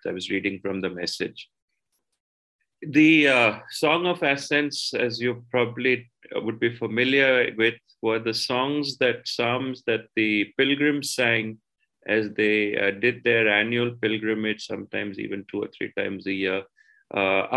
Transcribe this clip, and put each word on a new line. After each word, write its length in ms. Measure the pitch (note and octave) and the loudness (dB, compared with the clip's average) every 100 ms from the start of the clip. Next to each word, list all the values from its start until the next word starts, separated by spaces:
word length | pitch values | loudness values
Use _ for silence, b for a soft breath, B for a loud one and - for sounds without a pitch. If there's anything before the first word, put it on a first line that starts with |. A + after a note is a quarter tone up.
| F2+ | -6
I 60 | |
was 160 | F#2 F2+ | -8 -4
reading 320 | G2 G2 G2 | -4 -2 -4
from 180 | G2 F#2+ | -6 -4
the 100 | F#2 | -6
Message. 600 | F2 F2 - F2 - - _ _ _ _ _ _ _ _ _ _ _ _ _ | -6 -8 -6 -8 -8 -20 _ _ _ _ _ _ _ _ _ _ _ _ _
The, 460 | D#3 C#3+ D#3 D#3 C#3+ | 0 6 6 8 6
uh, 320 | B2+ A2+ G#2+ - | 6 4 2 -8
Song 340 | - D#3 E3+ F3+ | -2 0 2 0
of 180 | F3 | 0
Ascents, 720 | D3 C#3 - D3 D3 C#3+ - | 0 0 0 0 0 -4 -4
as 260 | - A#2+ A2+ | -2 -2 -2
you 260 | B2 A#2+ - | -4 -4 -2
probably 580 | B2+ A#2 A#2+ B2+ B2 - _ - | 0 0 0 0 0 -4 _ -8
would 260 | - A2 A2+ | -4 -4 -2
be 140 | A#2+ | -2
familiar 800 | A#2+ A2 A2+ B2+ C#3 C3+ B2+ - A2 | -2 -4 0 2 4 4 4 2 2
with, 180 | A2+ A2+ _ _ | 0 0 _ _
were 180 | A2 A2 | -2 -2
the 140 | A2+ | -2
songs 640 | A2 - B2+ C3+ D3 C#3 B2 | -4 -2 -2 0 -2 -4 0
that, 280 | B2 A#2 - | 0 0 -6
psalms 560 | - A#2+ B2+ C3 B2 | -2 -2 -2 -4 -6
that 240 | - A2 - A2+ | -2 -2 -2 -2
the 380 | A2 G#2 G2 - | 2 2 0 0
pilgrims 560 | C3+ C#3 D3 C#3+ C#3 | 0 2 2 0 -4
sang 460 | - A#2+ A2+ A2 A2+ _ _ _ _ - | 0 0 0 -2 -10 _ _ _ _ -2
as 240 | A2 G#2+ | 0 0
they, 440 | G#2+ G#2+ G#2+ G#2 G#2 | 0 2 2 0 0
uh, 140 | G2 | 0
did 320 | G2 A#2+ A#2+ | 0 -2 0
their 260 | A#2+ A#2 A2 | 0 2 4
annual 420 | G#2 A2+ A#2+ A#2+ A#2+ | 2 2 0 -2 -2
pilgrimage, 720 | A2 A2 A2 G#2+ G#2+ G#2+ - | -2 -2 -2 -2 -2 -6 -8
sometimes 540 | G2 G2 G#2 G#2 G2+ | -10 -8 -8 -6 -8
even 260 | G#2+ G2+ G2 | -8 -8 -8
two 120 | G2+ | -6
or 60 | G#2 - | -8 -8
three 160 | - - | -8 -4
times 300 | G2 F#2+ F#2+ | -6 -6 -4
a 60 | |
year, 300 | G2 F#2 F#2+ - b b b _ | -2 -2 -2 -6 b b b _
uh, 300 | G2+ F#2+ G2 - | 0 2 2 2